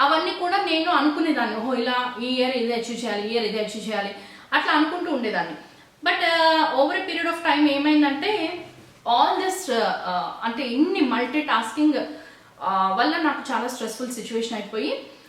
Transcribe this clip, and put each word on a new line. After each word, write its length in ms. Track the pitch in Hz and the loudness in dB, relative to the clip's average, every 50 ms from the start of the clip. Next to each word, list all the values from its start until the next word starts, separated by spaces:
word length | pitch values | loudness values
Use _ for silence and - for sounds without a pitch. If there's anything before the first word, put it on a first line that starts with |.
అవన్నీ 300 | 269 285 320 320 349 359 | 2 4 4 2 2 0
కూడా 260 | - - 359 349 370 392 | -2 -2 -2 0 0 0
నేను 340 | 370 339 320 320 320 349 | 2 2 0 0 2 2
అనుకునేదాన్ని, 640 | 302 277 277 302 294 - 320 330 285 247 226 214 214 | 2 4 4 2 2 2 2 2 2 2 0 -2 -2
"ఓహో, 180 | 220 220 262 254 | -4 -4 -2 -2
ఇలా 400 | 240 233 247 247 247 247 247 - 214 | 0 0 0 0 0 -2 -2 -4 -6
ఈ 40 | 240 | -4
ఇయర్ 320 | 254 254 254 254 254 269 247 | -2 0 0 2 0 0 0
ఇది 160 | 226 233 240 | 0 0 0
అచీవ్ 320 | 233 226 - 240 - 240 | -2 -4 -4 -6 -6 -4
చేయాలి, 240 | 220 208 202 208 214 | -4 -4 -4 -4 -2
ఈ 40 | 226 | -2
ఇయర్ 120 | 233 220 | -2 -2
ఇది 140 | 196 190 220 | -2 -2 -4
అచీవ్ 300 | 208 190 - 220 185 208 | -4 -4 -6 -8 -8 -6
చేయాలి," 260 | 214 202 196 202 - - - - - - - - - | -4 -4 -4 -6 -8 -12 -16 -18 -20 -20 -6 -2 0
అట్లా 200 | 294 - 349 320 | 0 2 2 2
అనుకుంటూ 380 | 302 311 311 349 359 349 349 | 2 2 2 0 -2 -4 -2
ఉండేదాన్ని. 420 | 302 247 233 214 196 175 - - 302 - - - - - - - _ _ - | -2 -2 -2 -2 -2 -2 -4 -4 -8 -12 -16 -20 -20 -20 -20 -20 _ _ -2
But, 80 | 339 359 | -2 0
uh, 680 | 349 359 330 330 330 330 320 320 320 311 - 262 262 | 0 2 2 4 4 4 4 4 4 4 2 2 2
over 240 | 285 311 359 370 381 | 2 2 2 -2 -4
a 60 | 370 | -4
period 220 | 330 330 330 339 330 | -4 -2 -2 -2 -2
of 180 | 339 330 311 | -2 0 0
time 200 | 285 294 302 294 | 4 4 4 4
ఏమైందంటే, 960 | 277 277 285 302 302 302 294 277 269 269 330 403 427 415 320 320 359 - - - - - - - - - - 233 | 4 4 2 4 4 4 4 4 2 0 -2 -2 0 0 -2 -4 -6 -8 -12 -16 -18 -20 -20 -20 -20 -8 -2 2
all 340 | 240 254 294 - 370 370 381 | 4 4 4 4 4 2 0
this, 180 | 381 370 - | -2 -2 -2
uh, 200 | - - 240 226 | -2 -2 0 0
uh, 460 | 214 196 - - - 180 185 180 170 - - - - | 2 0 0 -2 -4 -4 -4 -2 -4 -4 -6 -6 -6
అంటే, 200 | 226 233 - 277 | -4 -4 -4 -4
ఇన్ని 380 | 240 233 262 311 370 392 349 | -2 2 2 2 2 2 2
మల్టీటాస్కింగ్, 920 | 302 247 233 240 247 254 277 302 294 285 233 220 214 - - 294 302 302 285 | 0 0 0 0 -2 -2 -2 -2 0 2 0 0 0 0 0 2 4 4 4
uh, 1080 | 247 - - - - - - - - - - - - - 185 190 190 190 190 190 - | 2 0 -6 -8 -12 -16 -20 -20 -20 -20 -20 -16 -8 -4 -2 0 2 2 2 2 2
వల్ల 180 | 247 302 330 349 | 2 2 2 2
నాకు 340 | 320 294 269 262 240 - | 0 0 0 -2 -4 -4
చాలా 160 | 254 220 233 254 | -4 -4 -4 -4
స్ట్రెస్ఫుల్ 440 | - - 226 220 - - 254 240 | -6 -6 -6 -8 -6 -6 -8 -8
సిచ్యువేషన్ 420 | - 226 196 - 226 226 226 226 233 | -6 -8 -8 -6 -4 -4 -4 -4 -4
అయిపోయి, 540 | 208 202 - - 220 254 339 539 571 - - - - - | -6 -8 -6 -6 -4 -2 -2 -4 -4 -6 -10 -18 -20 -20